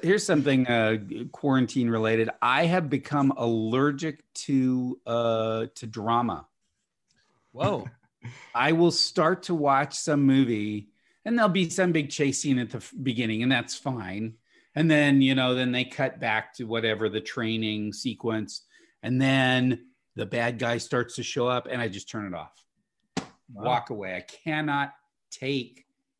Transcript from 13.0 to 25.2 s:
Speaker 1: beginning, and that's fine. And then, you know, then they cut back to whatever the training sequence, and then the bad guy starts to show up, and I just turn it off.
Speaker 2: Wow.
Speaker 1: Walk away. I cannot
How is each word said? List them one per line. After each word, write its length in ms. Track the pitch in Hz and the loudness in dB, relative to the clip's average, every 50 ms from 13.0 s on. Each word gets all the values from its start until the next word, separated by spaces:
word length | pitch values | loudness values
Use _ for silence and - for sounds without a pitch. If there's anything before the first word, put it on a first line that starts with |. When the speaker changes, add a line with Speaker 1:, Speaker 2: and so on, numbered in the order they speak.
| 131 | -4
Speaker 1:
beginning, 400 | 131 117 117 120 113 110 107 120 | -2 -2 -2 -2 -2 -2 0 0
and 100 | 127 131 | 2 2
that's 240 | 120 113 - - | 0 0 -4 -8
fine. 600 | - - 143 131 117 98 90 92 104 113 110 113 - _ _ _ _ _ _ _ | -8 -6 -6 -6 -6 -8 -8 -8 -6 -8 -8 -10 -14 _ _ _ _ _ _ _
And 160 | 147 160 165 | 2 4 4
then, 300 | 156 147 147 143 139 139 | 6 6 6 6 6 6
you 140 | 135 131 135 | 6 6 4
know, 200 | 135 131 127 127 | 4 2 2 2
then 180 | 127 127 127 123 | 0 0 0 0
they 120 | 127 127 | -2 -2
cut 360 | - - - 139 131 - - | -2 -2 -4 -4 -4 -4 -4
back 340 | 123 113 107 110 104 - - | -4 -2 -2 -2 -4 -6 -10
to 100 | - 123 | -12 -8
whatever 460 | 107 113 113 113 113 110 101 110 107 | -6 -4 -2 0 0 0 0 -2 -2
the 100 | 95 110 | -2 -4
training 720 | 107 - - 127 117 113 113 113 110 107 110 107 104 107 104 | -6 -6 -6 -4 -4 -2 -2 -2 -2 -2 -2 -4 -4 -6 -8
sequence, 680 | - - 131 110 - - 117 110 110 107 - - - - _ _ _ _ _ _ _ - | -6 -6 -8 -8 -6 -4 -4 -4 -4 -4 -6 -10 -16 -18 _ _ _ _ _ _ _ -6
and 180 | - 127 127 | -4 0 0
then 680 | 135 135 135 135 131 127 127 127 123 127 123 - - - _ _ _ _ _ | 2 2 4 4 4 2 2 2 2 2 0 -2 -4 -12 _ _ _ _ _
the 80 | - 113 | -10 -8
bad 340 | 98 123 120 117 120 120 110 | -6 -4 -2 -2 -2 -2 -2
guy 200 | 123 117 120 117 | -2 -2 -2 -4
starts 380 | - - - 123 120 120 - | -4 -4 -2 -2 -2 -4 -6
to 60 | - 120 | -8 -8
show 240 | - - 127 120 | -6 -4 -2 -2
up, 220 | 123 123 123 120 - | 0 -2 -2 -4 -6
and 120 | 127 123 117 | -6 -6 -6
I 60 | 110 | -6
just 200 | 92 98 - - | -6 -10 -12 -12
turn 160 | - 113 104 | -12 -10 -10
it 80 | 98 87 | -10 -10
off. 180 | 80 78 - _ _ _ _ _ _ _ _ _ _ _ _ _ - - - - _ _ - 123 | -12 -12 -14 _ _ _ _ _ _ _ _ _ _ _ _ _ -12 -12 -12 -16 _ _ -20 -14
Speaker 2:
Wow. 120 | 98 110 | -6 -2
Speaker 1:
Walk 260 | 120 127 120 - - | 0 0 0 -2 -4
away. 260 | 120 104 98 92 92 | -8 -8 -8 -8 -8
I 60 | 90 - | -10 -10
cannot 720 | - - - _ 160 156 156 151 147 143 139 139 139 - _ _ _ _ _ | -14 -18 -10 _ -4 -4 -2 -2 -2 -2 -2 -2 -4 -8 _ _ _ _ _